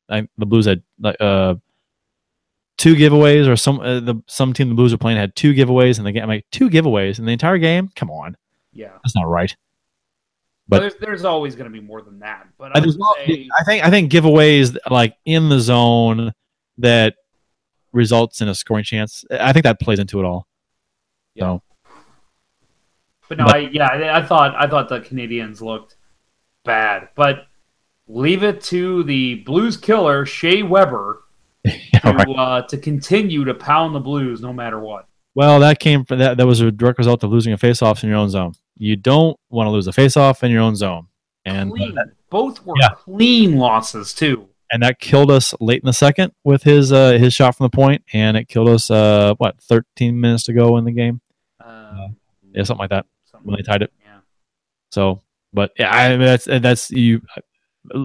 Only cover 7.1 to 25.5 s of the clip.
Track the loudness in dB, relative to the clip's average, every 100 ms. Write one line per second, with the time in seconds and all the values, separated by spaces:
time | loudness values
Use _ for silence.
7.1 | -4 -6 -4 -2 0 0 -2 -4 -8 -12
8.1 | -12 -16 -20 _ _ _ -20 -20 -12 -8
9.1 | -4 -2 -2 -4 -8 _ _ _ _ _
10.1 | _ _ _ _ _ -2 0 0 -6 -10
11.1 | -6 -4 -4 -6 -10 -18 -18 -20 -20 -20
12.1 | -20 -18 -18 _ _ -4 -2 0 -2 -2
13.1 | -2 -4 -6 -4 -2 0 0 2 2 2
14.1 | 2 4 4 6 4 2 -2 -2 0 0
15.1 | -2 -4 0 2 2 2 2 2 2 0
16.1 | -2 -6 -10 _ _ _ -2 2 2 2
17.1 | -2 _ _ _ _ _ _ _ -2 2
18.1 | 2 0 -4 -6 -6 -6 -6 -6 -6 -8
19.1 | -12 -10 -2 4 4 4 0 -2 -2 -4
20.1 | -4 -4 -6 -12 _ _ _ _ _ _
21.1 | _ _ -8 -6 -8 -12 _ _ _ _
22.1 | _ _ _ _ _ _ _ _ _ _
23.1 | _ -14 -2 0 0 -2 -2 -2 -2 -2
24.1 | -2 0 2 2 0 -2 -2 -4 -8 -10
25.1 | -12 -10 -10 -12